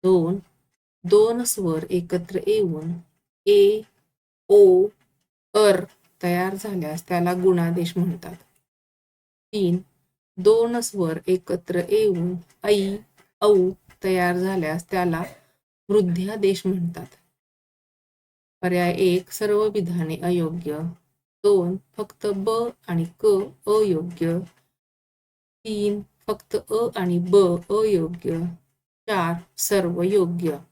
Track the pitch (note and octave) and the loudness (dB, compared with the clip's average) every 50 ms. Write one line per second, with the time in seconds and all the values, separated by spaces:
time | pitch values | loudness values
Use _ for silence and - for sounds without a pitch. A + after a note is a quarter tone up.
0 | - F3+ F#3 F3+ D#3+ E3+ F#3+ G3+ - _ _ _ _ _ _ _ _ _ _ _ | 4 4 2 4 2 0 -2 -6 -8 _ _ _ _ _ _ _ _ _ _ _
1 | - F3 G3+ G#3 G#3+ A3+ A#3 A#3+ A#3+ A#3+ - G#3+ F#3+ E3+ D#3+ D#3 E3+ - F#3 F3+ | 0 2 4 4 4 4 0 -2 -4 -4 -4 -4 -2 -2 -2 -4 -4 -4 -6 -6
2 | E3+ - F3+ F3 F3 - F#3 F#3 - G3 G#3+ A3 G3+ F3 D#3 D#3 D#3+ E3+ E3+ E3+ | -4 -4 -6 -6 -6 -6 -8 -6 -2 0 0 0 0 -2 -4 -6 -6 -8 -8 -8
3 | - _ _ _ _ _ _ _ _ G3+ G#3 G3+ G3+ G3+ G#3+ G#3+ A3 _ _ _ | -12 _ _ _ _ _ _ _ _ 4 6 6 6 6 4 0 -6 _ _ _
4 | _ _ _ _ _ _ _ _ _ - G4+ G#4 G4+ F#4 F#4 F4+ G4 - _ _ | _ _ _ _ _ _ _ _ _ 4 8 8 10 10 8 6 4 2 _ _
5 | _ _ _ _ _ _ _ _ _ _ - G#3+ G#3+ G3+ G3 F3 F3 - _ _ | _ _ _ _ _ _ _ _ _ _ 2 4 6 6 4 2 -2 -8 _ _
6 | _ _ _ _ - F3 F3 F3+ F#3 F#3+ G3 G3 - G#3+ G3+ F#3 D#3+ D3+ D#3 E3+ | _ _ _ _ -2 -2 0 0 -2 -4 -6 -8 -10 -8 -6 -6 -6 -6 -8 -10
7 | - - F3+ F3 F3 F3 F3+ F3+ F3+ F#3+ F3+ F3 E3+ E3+ E3+ F3 E3+ E3+ - F#3 | -6 -4 -2 0 0 0 0 2 2 2 4 4 2 0 0 -2 -4 -4 -2 -2
8 | F3 F3 E3+ - - E3 F3 - _ _ _ _ _ _ _ _ _ _ _ _ | -2 -2 -4 -8 -12 -18 -18 -18 _ _ _ _ _ _ _ _ _ _ _ _
9 | _ _ _ _ _ _ _ _ _ _ - G#3 F#3+ F3 F3 F#3 - _ _ _ | _ _ _ _ _ _ _ _ _ _ -4 0 0 0 0 -2 -4 _ _ _
10 | _ _ _ _ _ _ _ - F3+ G#3 A3 A3+ A#3 A#3 A#3+ A#3+ A3+ - - G3 | _ _ _ _ _ _ _ 0 2 4 4 4 2 0 -2 -4 -6 -6 -4 -4
11 | F3 D#3+ D#3+ E3+ _ - F3+ F3+ _ - F3+ E3+ _ - F3 F3 F3 - G3+ G#3+ | -2 -2 -4 -6 _ -2 -2 -2 _ -6 -8 -8 _ -6 -4 -4 -4 -2 -2 0
12 | A3 G#3 F#3 E3+ E3+ F3+ F3+ E3+ - _ _ _ - G#3 G#3 G3+ G3 G3 G3 G#3 | 0 0 0 0 -2 -4 -4 -8 -12 _ _ _ 0 0 0 0 0 -4 -6 -10
13 | G#3+ _ _ _ _ _ _ _ G3+ G#3 G#3 F#3+ F3+ F#3 F#3+ _ _ _ - _ | -12 _ _ _ _ _ _ _ 2 4 4 4 2 0 -4 _ _ _ -20 _
14 | - F#3+ F#3 F3+ F3+ F3 F3 F3+ F#3 F#3+ F#3+ F#3 D#3+ D3+ D#3+ E3+ - _ G3 F#3 | -4 -2 0 0 0 0 -2 -2 -4 -4 -4 -4 -4 -4 -6 -6 -8 _ -4 -2
15 | F3+ F3 E3 D#3+ F3 - - _ _ _ _ _ _ _ _ _ _ - G3+ G#3+ | -2 -2 -2 -4 -8 -10 -14 _ _ _ _ _ _ _ _ _ _ 0 0 2
16 | F#3+ F3+ F3 F3 F#3 G3 A3 A3+ G3 G3 G3 F#3+ - F#3 G3 F#3 E3+ E3+ E3+ F3 | 2 2 -2 -4 -4 -6 -4 0 0 0 0 0 -2 -4 -2 -2 -4 -6 -6 -10
17 | E3 - _ _ _ _ _ _ _ _ _ _ _ _ _ _ _ _ _ _ | -14 -16 _ _ _ _ _ _ _ _ _ _ _ _ _ _ _ _ _ _
18 | _ _ _ _ _ _ _ _ _ _ _ _ - F3+ F3+ F3 F3 F3+ F3 F3 | _ _ _ _ _ _ _ _ _ _ _ _ -4 -2 0 0 0 -2 0 0
19 | G3 F3+ F3 F#3 F3+ _ - - G#3+ G#3 G#3 G#3 G#3+ G#3+ G3+ G#3+ F3+ E3+ F3 F3 | 0 2 2 0 -4 _ -10 -6 -2 0 0 0 0 0 -2 -4 -4 -4 -4 -4
20 | E3 D#3 D#3+ - - F3 F3+ F3 E3 D#3 E3 F3 - D3+ D3+ D3+ D#3+ E3+ E3+ _ | -4 -6 -6 -6 -4 -2 -2 -2 -2 -4 -6 -8 -8 -8 -8 -6 -8 -10 -10 _
21 | _ _ _ _ _ _ _ _ - G3+ G3+ F#3+ F3 F3 F#3 F#3+ _ _ _ - | _ _ _ _ _ _ _ _ 2 2 2 2 2 -2 -4 -6 _ _ _ -12
22 | G#3 - - _ - G#3 G3 G3 F#3+ A3+ A3 A3+ A#3 A#3+ - _ _ - E3+ E3 | -12 -12 -12 _ -6 -6 -4 -4 -4 -2 -2 -2 -4 -6 -8 _ _ -4 -4 -4
23 | E3 E3+ _ _ - G#3+ G3+ F#3+ G3+ - - _ _ G#3 G#3 G#3+ G#3+ G3+ F3 D#3 | -4 -4 _ _ 2 2 2 2 0 -6 -12 _ _ 0 2 2 2 2 0 -2
24 | F3 F3 E3+ - E3 E3 E3 F3+ F#3+ - _ _ _ _ _ _ _ _ _ _ | -4 -8 -6 -4 -4 -2 -2 -4 -6 -10 _ _ _ _ _ _ _ _ _ _
25 | _ _ _ _ _ _ _ _ _ _ _ _ _ A3 G#3+ G#3 G3+ G#3 G#3 G#3 | _ _ _ _ _ _ _ _ _ _ _ _ _ -8 -4 -2 -2 -2 -2 -4
26 | G3+ _ _ _ _ - G#3 G#3 - _ - G#3 - - G#3+ A3 A#3 - - - | -8 _ _ _ _ -8 -8 -8 -8 _ -6 -6 -4 -2 -2 -2 -2 -2 -2 -4
27 | F#3 F3 F3 F3 F3 F3+ F#3 G3+ G3 F3 F3 E3+ - - G3+ G#3+ A3 A3 G3+ E3+ | -2 0 0 0 0 4 6 6 6 6 2 -2 -4 -4 -2 0 2 2 2 0
28 | D#3+ D#3+ F3 E3+ - E3+ E3 E3 E3+ F3 E3+ - _ _ _ _ _ _ _ _ | 0 -4 -8 -8 -6 -6 -4 -4 -6 -8 -10 -14 _ _ _ _ _ _ _ _
29 | _ - G#3 F#3+ E3+ E3 E3+ F3 - _ _ - - - G#3 G3 F3 E3+ F3 F3 | _ -4 -2 -2 -2 -2 -4 -6 -10 _ _ -8 -4 0 0 0 0 0 -2 -2
30 | F3 F#3 G#3 G3+ F3+ E3+ F3 E3+ F3 D#3+ D3 C#3 - _ | -2 0 2 2 0 0 -2 -4 -4 -4 -4 -6 -12 _